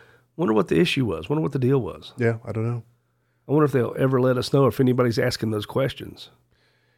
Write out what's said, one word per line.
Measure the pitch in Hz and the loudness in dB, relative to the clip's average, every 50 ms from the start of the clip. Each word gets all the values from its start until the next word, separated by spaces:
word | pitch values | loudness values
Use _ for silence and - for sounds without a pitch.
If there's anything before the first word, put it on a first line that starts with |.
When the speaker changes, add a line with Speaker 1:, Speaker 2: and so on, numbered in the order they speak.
| - _ _ _ _ _ _ | -20 _ _ _ _ _ _
Speaker 1:
wonder | - 165 110 | -4 -2 2
what | 110 - 175 - | 2 2 2 2
the | - - | 2 2
issue | 175 170 - 139 127 | 2 2 2 0 -2
was. | 104 82 78 80 - | -2 -4 -4 -4 -4
Wonder | 147 156 | -2 -2
what | 160 165 | -2 -2
the | 135 139 | -2 0
deal | 127 123 143 135 | 2 2 2 0
was. | 104 82 - 80 - - - - | 0 -4 -8 -12 -16 -16 -6 -2
Speaker 2:
Yeah, | 117 117 113 113 - | -2 -2 -2 -2 -6
I | 117 | -8
don't | 107 110 113 | -6 -4 -4
know. | 117 120 117 - _ _ _ _ _ _ _ _ _ _ _ _ - | -4 -6 -6 -10 _ _ _ _ _ _ _ _ _ _ _ _ -2
Speaker 1:
I | |
wonder | 135 156 151 | 2 2 2
if | 139 | 2
they'll | - 127 113 - - - | 2 0 0 -2 0 0
ever | 135 131 135 127 | 0 2 2 2
let | 127 131 127 | 2 2 0
us | 123 120 - | 0 -2 0
know | - 139 139 | 2 4 4
if | 120 - - | 4 4 2
anybody's | 131 127 123 127 123 120 110 123 | 2 2 4 2 2 2 2 0
asking | 123 123 - - 113 110 | 0 -2 -2 -2 -4 -4
those | 107 104 104 | -4 -4 -6
questions. | - - - 135 123 - - - - - - - - _ _ _ _ _ _ _ _ _ _ _ _ _ | -4 -2 -2 -2 -2 -4 -8 -14 -16 -16 -18 -20 -20 _ _ _ _ _ _ _ _ _ _ _ _ _